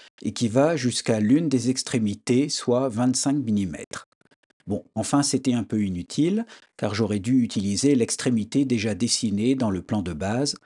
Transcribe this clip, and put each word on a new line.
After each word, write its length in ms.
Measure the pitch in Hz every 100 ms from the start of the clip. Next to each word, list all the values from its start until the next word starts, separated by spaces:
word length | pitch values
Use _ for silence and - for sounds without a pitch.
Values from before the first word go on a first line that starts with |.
| - -
et 100 | 110
qui 160 | 104 117
va 260 | 120 156
jusqu'à 460 | 160 123 - - 110
l'une 280 | 104 143 165
des 220 | 131 120
extrémités, 800 | 131 - 127 104 101 - 123 151
soit 400 | - - 120 135
vingt-cinq 480 | 110 127 127 139 147
millimètres. 720 | 113 104 95 - - - - _ _ _ _ _ -
Bon, 180 | 104 - 107
enfin, 260 | 107 143
c'était 300 | 143 131 131
un 100 | 120
peu 220 | 104 110
inutile, 600 | 101 87 87 - 160 214 233 - _ -
car 160 | 107
j'aurais 280 | 101 107 104
dû 220 | 101 131
utiliser 520 | 113 110 98 101 143
l'extrémité 680 | 131 110 - 135 113 104 135
déjà 320 | 135 117 110 90
dessinée 580 | 117 - 110 101 120
dans 160 | 135 110
le 100 | 92
plan 220 | 82 107
de 100 | 87
base. 440 | 76 95 117 143 -